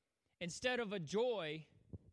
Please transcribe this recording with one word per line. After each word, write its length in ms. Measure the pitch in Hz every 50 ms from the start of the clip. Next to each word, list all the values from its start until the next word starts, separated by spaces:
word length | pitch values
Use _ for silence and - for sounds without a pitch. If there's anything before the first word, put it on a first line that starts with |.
| _ _ _ _ _ _ _ -
instead 400 | 180 175 - - - 254 254 240
of 140 | 233 190 208
a 60 | 196
joy, 640 | 156 139 180 214 247 254 226 190 165 151 156 160 151 - - - - - - - - -